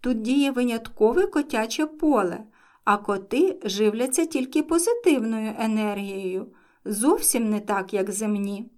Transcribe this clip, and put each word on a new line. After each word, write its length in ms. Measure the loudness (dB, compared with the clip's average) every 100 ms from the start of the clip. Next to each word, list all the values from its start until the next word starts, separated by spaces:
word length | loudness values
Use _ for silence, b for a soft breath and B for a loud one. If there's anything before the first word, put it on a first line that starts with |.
Тут 220 | -2 -2
діє 280 | 0 2 2
виняткове 760 | 2 0 -2 -6 2 4 4 2
котяче 600 | 0 0 -2 -2 -2 -4
поле, 580 | 0 2 2 2 -4 -12 b b b
а 120 | 0 0
коти 640 | 2 -4 -2 2 2 2
живляться 640 | -6 2 2 2 -2 0 0
тільки 360 | -2 -2 -2
позитивною 920 | 0 0 2 2 2 2 0 -2 -4 -4
енергією, 920 | -2 0 0 -2 -6 -6 -4 -6 -8 b b b
зовсім 680 | -8 0 2 2 2 0 0
не 100 | -2
так, 340 | -2 -4 -2
як 160 | -2 -2
земні. 600 | -2 -2 -2 -2 -6 -10